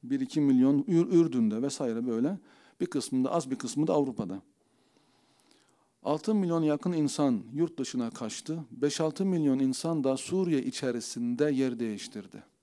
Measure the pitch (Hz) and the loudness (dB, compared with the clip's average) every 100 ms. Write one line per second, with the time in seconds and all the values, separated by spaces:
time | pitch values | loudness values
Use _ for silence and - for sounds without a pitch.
0 | 123 135 131 156 143 127 131 143 139 170 | -4 -4 -2 2 4 6 6 4 4 2
1 | 170 175 160 127 110 107 139 139 131 113 | 4 4 4 4 2 2 -4 -2 -4 -2
2 | 123 113 135 196 - _ - _ 180 143 | -2 0 0 -2 -12 _ -20 _ -4 -2
3 | - 131 131 170 135 127 120 143 160 160 | -2 -2 0 0 -2 -6 -4 -2 2 2
4 | 135 113 98 95 _ _ _ _ _ _ | 0 -4 -6 -8 _ _ _ _ _ _
5 | _ _ _ _ _ _ _ _ _ _ | _ _ _ _ _ _ _ _ _ _
6 | - 151 214 214 180 165 156 147 180 170 | -4 -2 0 0 2 2 2 0 0 0
7 | 147 - 143 113 - 135 170 170 127 127 | 0 2 0 0 -2 -2 -2 -2 -4 -4
8 | 117 - 113 - - 165 147 - 143 - | -4 -6 -10 -10 -8 -10 -10 -4 -2 0
9 | 156 151 190 175 147 131 135 127 165 160 | -2 0 0 2 2 4 2 0 -2 0
10 | 135 131 - 190 180 147 127 - 131 120 | 0 0 -2 0 2 0 -2 -4 -4 -4
11 | 113 113 120 120 151 131 131 117 113 101 | -6 -6 -4 0 0 2 0 -2 -4 -6
12 | - 104 90 101 - _ | -10 -12 -14 -18 -20 _